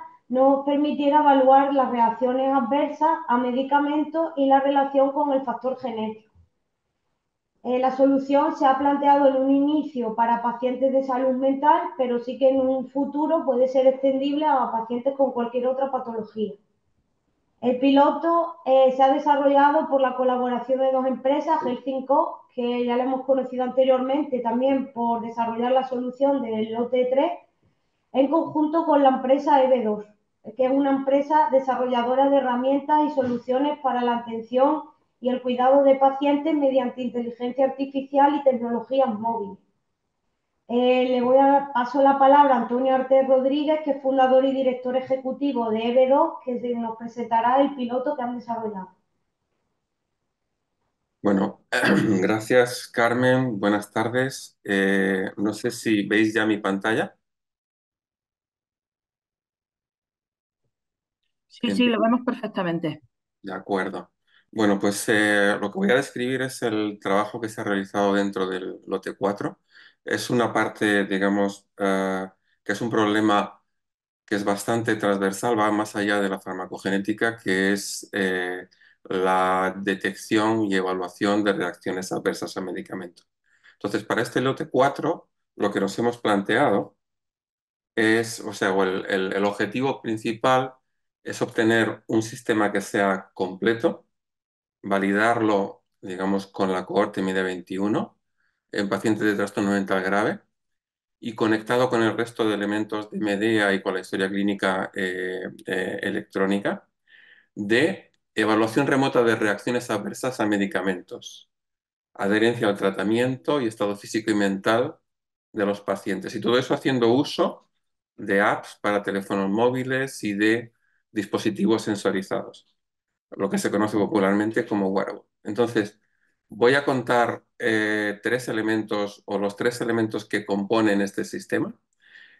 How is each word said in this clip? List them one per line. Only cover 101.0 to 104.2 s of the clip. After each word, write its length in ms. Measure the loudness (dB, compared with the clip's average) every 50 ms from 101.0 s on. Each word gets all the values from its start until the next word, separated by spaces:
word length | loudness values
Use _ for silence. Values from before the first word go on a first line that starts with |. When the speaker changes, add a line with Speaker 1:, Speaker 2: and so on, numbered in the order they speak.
| _ _ _ _
Speaker 2:
y 160 | -14 -12 -4
conectado 540 | -2 0 2 2 0 0 0 0 2 2 2
con 120 | 2 2
el 140 | 2 0 0
resto 320 | -2 -6 -6 -2 -2 0
de 60 | 0 0
elementos 560 | -2 -2 -4 -2 -4 -4 -4 -6 -8 -8 -8
de 80 | -8 -4
Medea 540 | -2 -2 0 0 0 2 2 2 2 2 0
y 80 | 0
con 140 | -2 -4 -4
la 40 | -4
historia 300 | -6 -6 -4 -4